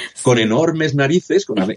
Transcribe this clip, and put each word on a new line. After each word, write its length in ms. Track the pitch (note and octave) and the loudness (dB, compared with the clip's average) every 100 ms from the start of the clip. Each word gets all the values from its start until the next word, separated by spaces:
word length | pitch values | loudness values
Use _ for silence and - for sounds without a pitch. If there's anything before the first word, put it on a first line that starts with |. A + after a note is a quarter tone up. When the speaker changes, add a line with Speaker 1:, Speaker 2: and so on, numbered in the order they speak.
| - | -10
Speaker 1:
<laughs> 80 | |
Sí. 100 | - | -4
Speaker 2:
con 160 | B2+ A#2+ | 0 2
enormes 560 | A2+ A#2+ E3 D#3+ D#3 C#3 | 2 2 0 0 -2 0
narices, 500 | C#3 F3+ - G4+ - | 2 0 2 -2 0
con 140 | G#2 | -4
a-, 80 | F#2+ | -4